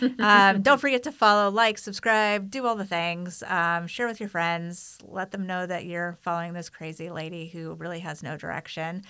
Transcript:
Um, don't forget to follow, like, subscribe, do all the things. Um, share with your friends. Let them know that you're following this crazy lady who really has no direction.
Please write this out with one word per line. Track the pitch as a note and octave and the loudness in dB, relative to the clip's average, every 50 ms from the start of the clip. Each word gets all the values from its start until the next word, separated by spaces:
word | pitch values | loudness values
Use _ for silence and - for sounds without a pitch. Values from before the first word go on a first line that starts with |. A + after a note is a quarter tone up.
| B3+ B3+ B3+ - | -2 -2 0 2
Um, | G#3 G#3 G#3 G3+ G3 G3 - G3+ G3 | 4 6 8 10 10 8 6 6 6
don't | C4 C#4+ C4+ | 6 6 6
forget | C#4+ C#4 C4 B3 B3 | 4 2 0 0 0
to | D4+ C#4+ | -4 -2
follow, | - A3+ G#3 G#3 G#3 G3+ G3+ | 4 6 6 6 6 4 4
like, | G3 A3 A3+ A3 G#3+ - | 4 4 4 2 2 0
subscribe, | - G#3+ G3 - - A3+ A3 G#3+ G#3+ G#3 G#3 G#3 G3 G3 | -6 -10 -10 -2 2 2 4 4 4 4 2 0 -2 -4
do | G3 C4+ B3+ | -6 -4 -2
all | A#3+ A3+ | -2 0
the | G#3 F#3+ | -2 -2
things. | G3 F3+ E3+ E3+ E3+ E3+ F3 F3 F3+ F3 - - | -4 -2 -2 -2 -2 -4 -4 -6 -8 -10 -10 -6
Um, | - F#3 F3 E3+ E3+ E3+ E3+ E3+ | -2 0 2 2 2 2 0 -2
share | E3+ - - A#3+ | -4 -4 -4 -4
with | A#3 A3+ - | -4 -4 -6
your | A3 G3+ | -8 -6
friends. | - E3+ E3+ E3+ E3+ E3+ E3+ E3+ F3 - - - - - - | -2 -2 0 0 0 -2 -4 -8 -10 -10 -12 -12 -14 -16 -16
Let | - - F#3+ F#3 F#3+ | -12 -8 -8 -8 -6
them | - G3 F#3+ | -6 -6 -6
know | F#3 F#3 F3+ F3+ | -4 -4 -4 -4
that | F3 F3+ E3+ - | -4 -4 -6 -6
you're | F3 E3+ E3+ F3 F3 F3 - _ | -6 -6 -4 -4 -6 -6 -8 _
following | F3+ E3+ E3+ E3+ E3+ E3+ | -4 -4 -4 -4 -6 -8
this | F3 E3 - | -8 -10 -12
crazy | - - D#3+ D#3+ D#3 - D#3+ F3 | -12 -12 -12 -12 -10 -10 -12 -10
lady | E3+ E3+ D#3+ D#3+ F3 E3 D#3+ E3 | -10 -10 -10 -10 -10 -10 -12 -12
who | E3+ E3 D#3+ D#3+ E3 | -12 -10 -10 -10 -10
really | D#3+ D#3+ E3+ F3 E3 | -10 -10 -10 -10 -8
has | F3+ D#3+ D3+ - - | -8 -10 -10 -10 -10
no | - D#3 | -10 -10
direction. | D3 - E3 D#3 D#3+ D#3 - - E3 D#3+ E3 F3 F#3+ G3 - | -8 -8 -8 -8 -8 -10 -10 -10 -8 -8 -8 -8 -10 -12 -14